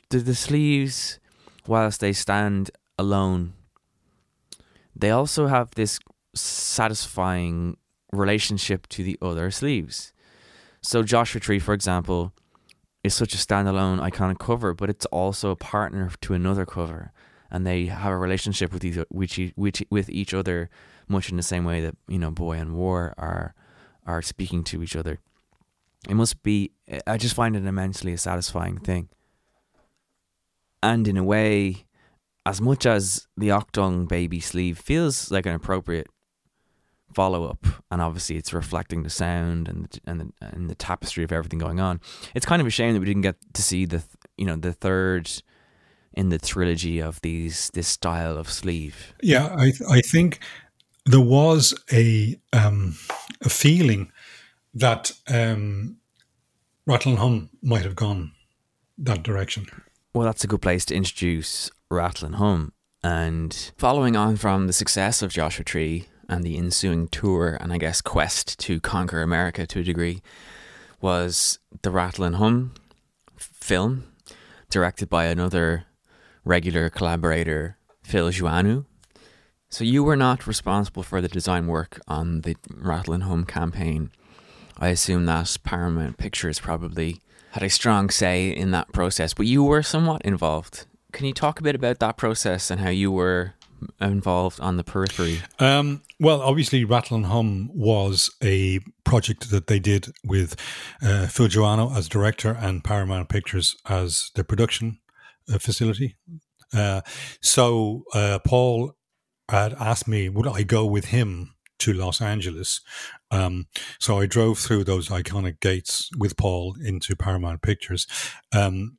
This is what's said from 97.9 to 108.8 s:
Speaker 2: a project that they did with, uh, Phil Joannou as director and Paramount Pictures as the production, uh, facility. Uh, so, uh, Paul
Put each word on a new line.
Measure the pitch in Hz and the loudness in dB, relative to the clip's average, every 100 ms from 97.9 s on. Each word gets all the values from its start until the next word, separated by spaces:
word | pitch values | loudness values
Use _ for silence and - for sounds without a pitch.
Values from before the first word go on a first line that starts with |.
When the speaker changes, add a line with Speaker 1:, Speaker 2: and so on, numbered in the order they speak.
| 107 98 95 - - | 4 4 2 0 0
Speaker 2:
a | 104 95 95 92 - - | 2 4 2 0 -4 -6
project | - 117 - 107 117 | 2 4 2 -4 0
that | 101 - | 0 2
they | 104 | 2
did | 98 98 - - | 2 2 0 -10
with, | - 98 85 - - - - - | -2 0 0 -4 -12 -12 -14 -4
uh, | 117 101 90 | 0 2 2
Phil | - 113 | 4 4
Joannou | 107 107 107 120 123 | 6 4 4 2 0
as | 80 | -2
director | 104 104 - 110 117 | 2 2 2 -2 -2
and | 98 92 | -2 -2
Paramount | - 104 95 92 90 | 0 0 0 -2 -2
Pictures | 104 - 92 - - - | -4 -2 -2 -2 -2 -2
as | 92 90 - - | -2 0 -2 -4
the | - | -4
production, | 87 110 113 - 113 110 _ _ - _ - | 0 2 2 0 -6 -8 _ _ -20 _ -4
uh, | 101 | -2
facility. | - - 113 104 131 - - 160 _ _ _ | -2 0 0 0 -4 -8 -18 -20 _ _ _
Uh, | 107 101 95 - - - - | 0 0 0 -6 -12 -14 -4
so, | - - 120 117 107 113 - | 2 4 4 4 0 -4 -2
uh, | 107 101 98 | 2 2 2
Paul | - 123 127 117 | 4 4 4 2